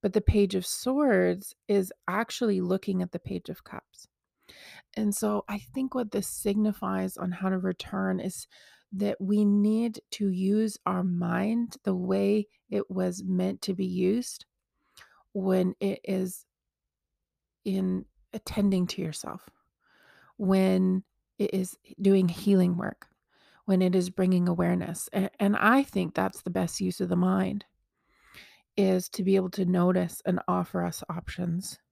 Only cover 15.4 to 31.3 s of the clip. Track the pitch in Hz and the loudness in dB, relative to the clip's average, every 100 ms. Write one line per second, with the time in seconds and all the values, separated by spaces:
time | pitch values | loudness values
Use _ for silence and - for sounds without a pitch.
15.4 | 190 185 180 - 196 - - 190 185 - | 0 2 2 0 -4 -4 -4 -4 -4 -8
16.4 | _ _ _ _ _ _ _ _ _ _ | _ _ _ _ _ _ _ _ _ _
17.4 | _ _ - 190 185 185 - _ _ 214 | _ _ -4 -2 0 -2 -6 _ _ -14
18.4 | - - 202 190 180 - 170 156 - 190 | -8 0 2 2 0 -4 -6 -8 -12 -14
19.4 | - _ _ _ _ _ _ _ _ _ | -18 _ _ _ _ _ _ _ _ _
20.4 | 196 190 190 185 185 185 - _ _ _ | 2 4 4 4 2 0 -2 _ _ _
21.4 | 202 190 185 - _ - 196 196 185 170 | -2 -2 -4 -8 _ 0 4 6 4 0
22.4 | - 196 180 175 - - - _ _ _ | 4 6 4 2 -4 -10 -20 _ _ _
23.4 | _ _ - 190 185 185 180 185 185 185 | _ _ 0 2 4 2 0 0 2 4
24.4 | 175 175 175 180 - 175 - - 190 _ | 2 2 2 0 -2 -8 -6 -4 -4 _
25.4 | 202 208 208 262 277 196 175 - 190 - | 0 4 4 4 2 -2 -2 -2 -4 -4
26.4 | - 180 175 - 185 180 180 175 185 190 | -6 -2 -4 -2 -4 -4 -2 2 2 2
27.4 | 190 202 - _ _ _ _ _ _ - | 0 -4 -10 _ _ _ _ _ _ -20
28.4 | - _ _ - 190 185 180 - 190 196 | -20 _ _ 0 2 2 -2 -4 2 2
29.4 | 185 190 180 180 180 180 175 - - 180 | 2 -2 0 4 4 2 0 -4 -4 -2
30.4 | - 180 175 180 175 - - 165 - | -2 -2 -2 -4 -4 -6 -8 -10 -8